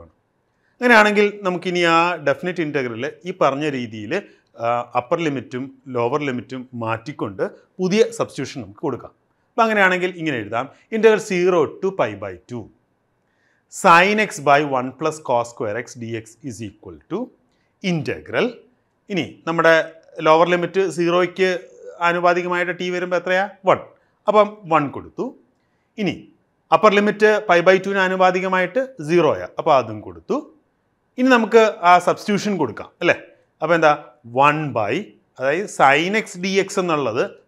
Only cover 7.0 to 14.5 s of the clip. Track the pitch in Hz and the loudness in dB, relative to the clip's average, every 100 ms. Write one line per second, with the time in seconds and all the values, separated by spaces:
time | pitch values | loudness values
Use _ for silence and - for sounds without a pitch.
7 | 151 147 123 95 180 - _ - 185 214 | -8 -10 -8 -6 -8 -10 _ -6 -2 0
8 | 226 - 127 - 127 135 98 101 147 113 | 0 -2 -6 -6 -10 -10 -16 -10 -8 -8
9 | - _ _ _ _ - 226 214 185 180 | -12 _ _ _ _ -2 0 2 2 2
10 | 185 175 160 123 101 113 135 _ - 220 | -4 -4 -6 -4 -4 -6 -6 _ -8 2
11 | 220 214 - 180 180 175 - - 190 190 | 4 4 0 0 2 2 0 -2 -6 -2
12 | 120 98 101 90 - 120 90 _ _ _ | -4 -4 -12 -14 -14 -16 -16 _ _ _
13 | _ _ _ _ _ _ _ - 190 170 | _ _ _ _ _ _ _ 0 6 6
14 | 196 214 208 - 143 | 6 2 -2 -2 2